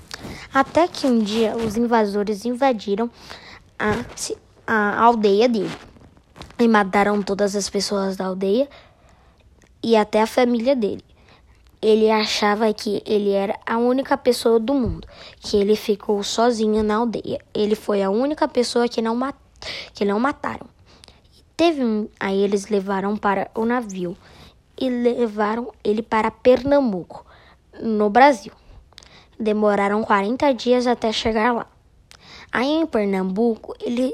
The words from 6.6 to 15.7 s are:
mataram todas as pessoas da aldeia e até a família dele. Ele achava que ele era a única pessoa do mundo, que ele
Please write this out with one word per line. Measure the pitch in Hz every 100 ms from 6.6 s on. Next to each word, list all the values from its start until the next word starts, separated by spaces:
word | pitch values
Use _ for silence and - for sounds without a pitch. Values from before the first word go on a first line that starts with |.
| 233
mataram | 214 196 202 202 208
todas | 190 196 202 202
as | 196
pessoas | 202 190 202 196 190
da | 190
aldeia | 185 196 220 285 - - _ _ _ _ _ _ _ _ -
e | 233 220
até | 214 214
a | 220
família | - 247 240 233 269
dele. | 202 - - _ - - _ _ _ -
Ele | 220 220 220
achava | 214 214 - 208 208 220
que | 208 214 196
ele | - 208 202
era | 196 196 - -
a | 233
única | 240 262 262 277
pessoa | 247 240 240 226
do | 226
mundo, | 277 214 165 - - - -
que | - 208
ele | 196